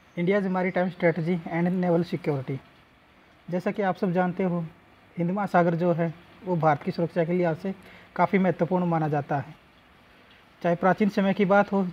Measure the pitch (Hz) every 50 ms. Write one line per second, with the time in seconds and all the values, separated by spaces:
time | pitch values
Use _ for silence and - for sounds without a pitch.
0 | _ _ - 175 175 180 196 208 190 196 185 185 180 190 180 180 180 190 - -
1 | 185 170 160 175 156 170 185 165 - - - 165 175 180 185 185 180 180 170 175
2 | 165 - - 147 - 165 143 135 127 - 135 135 - - _ _ _ _ _ _
3 | _ _ _ _ _ _ _ _ _ - 170 180 - 208 - 214 196 190 175 -
4 | 214 185 165 185 180 180 170 - 190 180 175 175 165 160 - - _ _ _ _
5 | _ _ - 175 170 170 185 208 196 180 - 175 170 175 170 160 180 175 165 165
6 | 170 165 151 - - - - - - 185 180 160 156 156 143 - - 190 - -
7 | 170 156 - 180 165 160 180 180 175 165 156 - - 190 196 - - - - -
8 | - - - - 175 - - 190 190 180 160 - 170 - 185 180 180 175 165 160
9 | 156 151 151 143 143 - 151 139 123 156 - - _ _ _ _ _ _ _ _
10 | _ _ _ _ _ _ - - _ _ _ - - 170 175 - 190 185 175 -
11 | 214 196 - 208 190 196 190 - 202 180 202 202 202 - 202 196 185 180